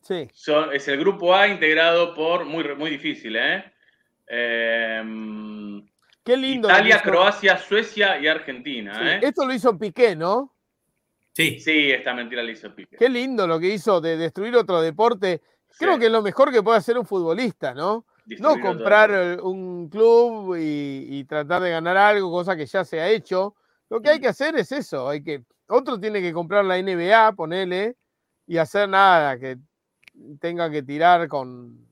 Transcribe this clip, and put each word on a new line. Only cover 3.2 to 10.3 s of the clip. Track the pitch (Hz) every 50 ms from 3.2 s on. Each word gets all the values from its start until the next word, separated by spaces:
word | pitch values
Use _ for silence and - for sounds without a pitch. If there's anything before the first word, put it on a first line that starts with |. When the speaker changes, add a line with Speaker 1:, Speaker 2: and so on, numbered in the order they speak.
| - 113 107
Speaker 2:
¿eh? | 113 120 143 170 196 - - _ _ _ _ _ _ _ _ _ _ _
Em, | _ 120 120 120 117 117 117 117 113 113 117 113 113 113 110 110 110 110 110 110 110 107 107 107 107 107 107 104 104 104 101 104 _ _ _ _ _ _ _ _
Speaker 1:
Qué | - 247
lindo | 269 262 262 269 254 220 202
Speaker 2:
Italia, | 196 - - - 220
Speaker 1:
lo | 202 -
que | 208
hizo. | 175
Speaker 2:
Croacia, | 170 185 202 202 - 202 196 185 -
Suecia | - - 196 214 226 214 - 208 202 196 160 139
y | 143 151
Argentina, | 156 156 - - 131 123 123 147 135 117 104 98 101 107
Speaker 1:
Sí, | 120
Speaker 2:
¿eh? | 135 170 196 214
Speaker 1:
esto | 277 - - 285
lo | 254 269
hizo | 240 - 254 214 160
Piqué, | 220 208 165 - 247 226 180
¿no? | 156 160 175